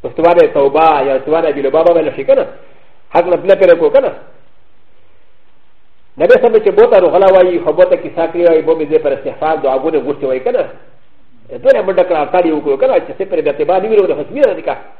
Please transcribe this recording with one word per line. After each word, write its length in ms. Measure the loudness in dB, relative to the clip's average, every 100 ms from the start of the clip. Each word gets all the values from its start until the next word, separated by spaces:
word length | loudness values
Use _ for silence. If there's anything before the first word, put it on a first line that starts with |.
استوانه 420 | -10 0 2 4 4
توبه 320 | 2 0 2 2 2 0
یا 100 | -2
استوانه 340 | -2 -2 -2
بیلو 180 | -2 -2
بابا 240 | 0 2
به 80 | 2
نه 140 | -2 -6
شي 80 |
که 100 | 0
نه؟ 120 | 0 0 -12 -20 -20 -20 -20 -4
حق 120 | -2 0
نه 280 | -2 0
پرې 200 | 4 4 4
کړو 140 | 4
که 80 | 2
نه؟ 120 | 0 -8 -20 -20 -20 -20 -20 -20 -20 -20 -20 -20 -20 -20 -20 -20 -20 -20 -20 -20 -20 -4
نبی 140 | 2
صلی 140 | 2 2
الله 20 |
علیه 120 | 2
وسلم 40 |
چې 160 | 0 2
بوته 180 | 4 4
روغلا 280 | 4 2 4
وایي، 240 | 4 2 -2
خو 80 | -4
بوته 240 | 2 2 2
کیسه 300 | -4 -6 -6
کړې 220 | 0 2
وایي، 140 | 2
بو 120 | 0 -2
مې 60 | 0
دې 80 | -2
پر 100 | -2
استغفار 440 | -4 -8 -6 -4 -2
دعاګونه 420 | -2 -2 -2 -4 -4
غوښتې 180 | -6
وایي 160 | -4 -4
که 100 | -4
نه؟ 180 | -4 -6 -10 -20 -20 -20 -20 -20 -20 -18
دوی 320 | -4 0 2 0
منډه 160 | -2 0
کړه، 100 | -2
ورتالي 300 | 0 0 0
وکړو 280 | -2 -2 -2
که 60 | 0
نه؟ 80 | -2
چې 140 | -4 -10
څه 60 | -6
پرې 100 | -4
د 80 | -4
اتباع 300 | -4 -2 -2
نه 100 | 0
وي، 80 | 0
نو 180 | 0
خو 100 | -4 -6
سمي 120 | -2
ده 220 | 0 0
که؟ 140 | -8 -10 -14